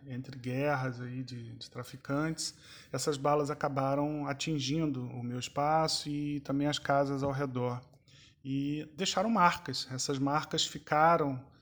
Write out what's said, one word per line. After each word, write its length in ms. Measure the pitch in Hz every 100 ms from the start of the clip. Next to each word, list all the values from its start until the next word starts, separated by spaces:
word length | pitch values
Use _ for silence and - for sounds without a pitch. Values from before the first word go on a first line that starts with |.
entre 320 | 139 123 131 135
guerras 640 | 123 127 147 139 131 120
aí 220 | 123 127
de, 320 | 127 120 117
de 160 | 113 -
traficantes, 840 | 123 - 131 - 139 160 160 - - - - -
essas 260 | 135 160 139
balas 340 | 143 147 143
acabaram 760 | 147 143 135 135 143 147 151 139
atingindo 800 | 135 160 151 127 160 156 127 123
o 160 | 123
meu 160 | 120 123
espaço 720 | - - 147 160 160 - 151
e 320 | 147 147 147
também 260 | - 139 147
as 100 | 143
casas 460 | - 139 139 135
ao 80 | 139
redor. 500 | 135 139 123 123 123 - - _ - - _
E 480 | 139 139 143 151 151 -
deixaram 340 | 190 190 220
marcas. 560 | 220 175 - - 127 -
Essas 260 | 127 - 135
marcas 480 | 139 147 - 156 -
ficaram 760 | - - 151 165 165 143 131 - -